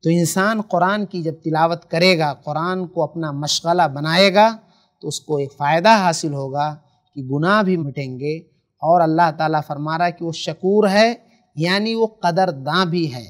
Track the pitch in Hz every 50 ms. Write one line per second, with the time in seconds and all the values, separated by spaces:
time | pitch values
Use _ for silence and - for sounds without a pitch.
0 | - 160 165 175 170 160 - 190 190 208 226 220 202 - - 175 175 185 202 214
1 | 208 - - 180 160 160 156 - _ 160 156 156 165 165 170 165 _ _ - 160
2 | 175 185 185 160 160 147 139 - _ 151 147 151 160 180 185 190 185 165 180 175
3 | 156 147 - 165 160 156 143 143 147 147 - - - 165 170 180 170 151 135 143
4 | 147 160 165 175 196 196 180 202 214 226 226 220 _ _ _ _ _ _ _ _
5 | - 156 147 - _ - 151 143 143 135 - _ 147 143 156 165 175 214 226 214
6 | 190 180 165 - - 160 143 139 135 135 131 143 147 151 151 147 _ _ _ _
7 | _ _ _ 143 135 127 135 143 156 180 202 214 214 185 185 170 160 143 127 -
8 | 139 131 127 123 135 147 156 165 165 _ _ _ _ _ _ _ - 156 170 180
9 | 170 160 160 165 175 165 147 160 160 156 160 151 147 - 151 143 147 151 160 160
10 | 175 175 170 170 170 165 156 - - - 156 - - 185 196 208 214 196 190 202
11 | 220 226 240 - _ _ _ _ _ _ _ 147 156 175 185 202 214 220 226 226
12 | 226 220 220 _ - 175 170 175 190 175 165 135 131 139 156 180 190 170 160 180
13 | 165 151 123 127 113 92